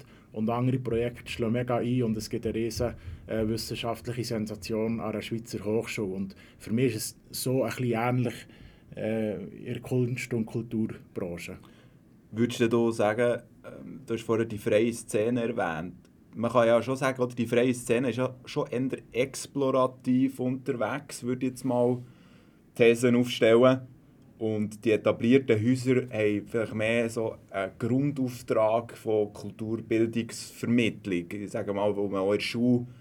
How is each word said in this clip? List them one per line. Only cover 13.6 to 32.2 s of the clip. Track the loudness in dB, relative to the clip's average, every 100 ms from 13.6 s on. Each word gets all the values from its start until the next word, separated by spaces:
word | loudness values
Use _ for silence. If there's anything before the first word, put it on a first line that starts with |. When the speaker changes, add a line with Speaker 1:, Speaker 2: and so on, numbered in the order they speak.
| -18
Speaker 2:
ähm, | -16 -16 -14 -6
du |
hast | -4
vorher | 0 0 0
die | -2
freie | 2 4 2
Szene | -2 -2 0 2 0
erwähnt, | -2 -2 -2 -2 -6 -12 -20 -20 -16 -4
man | 0
kann | 4 6
ja | 6
schon | 4 -2
sagen, | 0 0
oder | -2
die | -2 0
freie | 2 2
Szene | 0 0 0 0
ist | 0
ja | -2 -4 -8
schon | -6 -4
eher | -2 -4 -6 -6
explorativ | -2 -2 -4 -8 -2 2 2 2 0 2 4 2 0
unterwegs, | -4 -4 -4 -2 -2 -4 -8 -8
würde | -6 -2 -4
ich |
jetzt | -4 -2
mal | 2 2 2 -6 -20 -20 -20 -20 _ _ 6
Thesen | 6 8 6 4
aufstellen. | 2 4 6 8 8 6 -2 -20 -20 -20 -20 -6
Und | -2 -2 -2 -2 2
die |
etablierten | 2 2 2 4 4 6 2
Häuser | 2 2 2 2 0
haben | 0 0 0 -2
vielleicht | -2 -2
mehr | -2 0 2 0
so | -2 -4 -6 -8
einen | -6 -6 -4
Grundauftrag | -2 0 0 -2 -4 -4 -2 2 4 2 -2 -8
von | 0 2 0
Kulturbildungsvermittlung. | -4 -12 -8 -6 -4 0 2 2 0 -4 -8 -14 -8 0 2 2 0 -4 -2 -4
Ich | -8 -8
sage | -6 -4
mal, | 0 0 0
wo | -2
man | 0